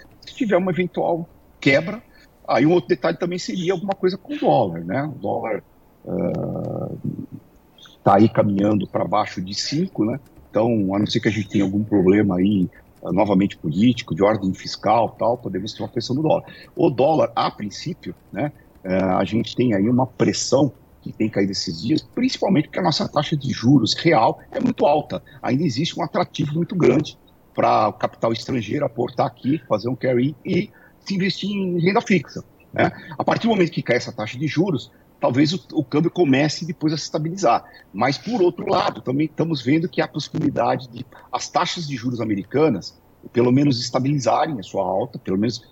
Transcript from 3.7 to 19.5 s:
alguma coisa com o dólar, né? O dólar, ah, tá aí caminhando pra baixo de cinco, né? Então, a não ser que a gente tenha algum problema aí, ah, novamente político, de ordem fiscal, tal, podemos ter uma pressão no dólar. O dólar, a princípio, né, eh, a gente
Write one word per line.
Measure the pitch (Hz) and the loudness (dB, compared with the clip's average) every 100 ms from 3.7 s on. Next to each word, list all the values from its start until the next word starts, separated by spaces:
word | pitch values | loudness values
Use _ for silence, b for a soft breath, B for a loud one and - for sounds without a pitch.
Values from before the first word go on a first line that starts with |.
alguma | 190 196 | -2 -4
coisa | 190 185 185 | -2 -2 -2
com | - | -8
o | 294 | -2
dólar, | 202 143 101 85 | 2 2 2 -4
né? | 85 127 | -4 -4
O | 151 104 | -4 -6
dólar, | 101 - 113 101 - _ _ _ 92 | -6 -4 -4 -6 -10 _ _ _ -8
ah, | 90 90 87 90 87 82 - - - - - - - - _ _ _ B - | -4 -2 -2 -4 -6 -6 -6 -8 -8 -8 -8 -12 -16 -20 _ _ _ B -2
tá | - 98 | 4 6
aí | 113 | 6
caminhando | - 107 98 104 107 - | 6 2 2 2 2 0
pra | 107 | -4
baixo | 90 104 101 - | 0 0 -2 -6
de | 92 | -8
cinco, | 101 - 143 190 - | -8 -4 -2 -2 -2
né? | 107 143 - - - | -2 -2 -10 -20 -4
Então, | 104 117 113 95 | 0 2 2 0
a | 98 | 0
não | 104 | 0
ser | 113 | 0
que | 117 | 0
a | |
gente | 104 98 | -2 -2
tenha | 101 | 0
algum | 95 101 | 2 0
problema | 107 104 92 104 104 90 | 2 4 6 6 4 2
aí, | 98 101 87 B - _ | 2 2 0 B -20 _
ah, | 87 | -2
novamente | 90 104 98 98 - | 0 4 4 2 -2
político, | 82 80 123 120 - | -4 2 2 2 -4
de | 82 | 2
ordem | - 101 95 | 2 2 -2
fiscal, | 92 - - 98 117 101 - | -4 -10 -4 2 2 0 -2
tal, | 104 127 | -2 -2
podemos | 104 95 110 | -6 -8 -8
ter | - | -8
uma | 113 | -8
pressão | - - 147 | -6 -4 -2
no | |
dólar. | 156 82 B B B | 2 0 B B B
O | - 170 | 0 2
dólar, | 123 143 156 113 - | 4 2 4 2 0
a | - | -2
princípio, | - 104 - 151 - - - _ | -4 -10 -8 -10 -10 -12 -14 _
né, | 95 143 b b - | -6 -6 b b -14
eh, | 92 | -2
a | 92 92 95 | 0 2 0
gente | 98 113 113 | 0 -2 -2